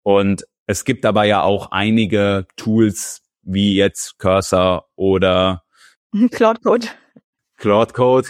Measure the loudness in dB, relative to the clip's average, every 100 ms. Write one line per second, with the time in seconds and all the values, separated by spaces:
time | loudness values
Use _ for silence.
0 | 0 2 2 -2 -6 _ -8 -6 -4 -2
1 | 0 2 2 2 0 -2 -4 -2 0 0
2 | 0 0 0 -2 -6 -10 -2 2 0 -2
3 | -10 -16 _ _ -6 -2 0 2 0 -2
4 | -14 -6 -2 0 0 0 0 -2 -6 -4
5 | 0 2 2 2 0 -4 _ _ _ _
6 | _ -2 -2 2 0 0 -2 -2 -4 -14
7 | _ _ _ _ _ -6 0 2 0 0
8 | 2 2 0